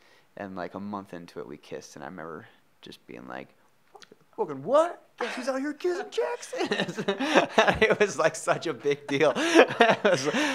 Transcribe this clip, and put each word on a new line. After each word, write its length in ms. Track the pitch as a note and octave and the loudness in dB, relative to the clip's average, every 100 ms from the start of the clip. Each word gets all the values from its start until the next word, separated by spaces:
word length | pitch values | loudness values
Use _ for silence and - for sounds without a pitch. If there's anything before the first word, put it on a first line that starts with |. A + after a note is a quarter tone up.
| _ _ _ - | _ _ _ -12
and, 200 | G2+ F#2 | -10 -8
like, 180 | F2+ | -8
a 60 | F#2+ | -8
month 340 | G2+ G2+ G2 | -8 -10 -10
into 240 | E2+ E2+ E2+ | -16 -14 -14
it, 60 | A#1+ | -14
we 100 | D#2 | -14
kissed, 380 | - C#2+ - | -14 -14 -14
and 80 | - | -16
I 40 | C#2+ | -14
remember 380 | F2+ E2 D#2+ A#2 _ _ _ | -12 -12 -12 -16 _ _ _
just 260 | - - - | -20 -20 -18
being 220 | A#1 B1+ | -18 -14
like, 200 | B1+ C2+ _ _ _ _ - - - _ - | -14 -16 _ _ _ _ -20 -20 -20 _ -8
"Fucking 260 | F3+ C#3 | -6 -6
what? 380 | F3+ C#4+ E4+ - _ - | 2 2 2 -2 _ -10
Guess 140 | A#3 | -8
who's 140 | B3+ B3 | -6 -6
out 120 | C4 | -4
here 140 | D4 | -6
kissing 340 | D4 F4+ F4+ - | -4 -4 -4 -6
chicks?" 420 | - A#4+ A#4+ - | -4 -4 -4 -10
<laughs> 40 | B4+ | -6
It 1400 | E4 G#3 F#3+ F3 - G3 C#4+ C4+ E3 - G#3 - G#3+ F#3+ | -2 -2 -4 -4 -4 -2 2 2 4 2 4 4 4 4
was, 200 | G#3 C3 | 0 2
like, 160 | D#3 | 0
such 320 | - - D3 E3 | 0 -2 -2 -2
a 80 | |
big 320 | C3 C#3+ C#3+ - | -2 -2 -2 -2
deal. 260 | C#3 D3+ | 2 4
<laughs> 20 | F#3+ | 4
It 680 | E4 E4 - - A#3 - | 4 6 6 6 6 6
was, 240 | G#3 E3+ C#3+ A#3+ D4 | 4 2 2 0 -2